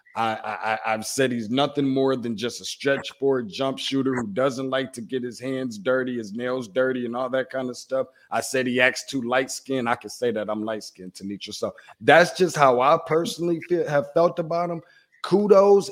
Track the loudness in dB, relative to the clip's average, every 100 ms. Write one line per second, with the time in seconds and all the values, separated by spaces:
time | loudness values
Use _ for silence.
0 | _ -4 -2 -2 -6 -6 -4 -2 -2 -4
1 | -4 0 0 0 -4 0 0 0 -2 2
2 | 0 0 -4 -6 -6 -8 -12 -6 -2 -2
3 | -4 -4 0 0 -2 -4 -4 -4 -4 -2
4 | 0 -2 -4 0 0 0 -4 -4 -4 -8
5 | -8 -6 -6 -10 -8 -6 -6 -6 0 0
6 | 0 -4 -6 -6 -4 -4 -4 0 0 0
7 | -4 -4 -2 -2 -4 -6 -6 -8 -6 -4
8 | -4 _ -6 -4 -2 -2 0 4 2 2
9 | -6 -6 0 0 -2 -6 -6 -4 0 -2
10 | -4 -4 -2 -2 -4 -4 -4 -6 -10 -16
11 | -18 -12 -10 -10 -10 -6 -8 -8 -20 -4
12 | 6 8 6 2 0 4 4 6 4 4
13 | 2 0 0 -4 -2 -2 -2 -2 2 0
14 | 2 2 2 2 -4 -4 -4 -6 -10 _
15 | _ _ 0 2 8 8 10 6 4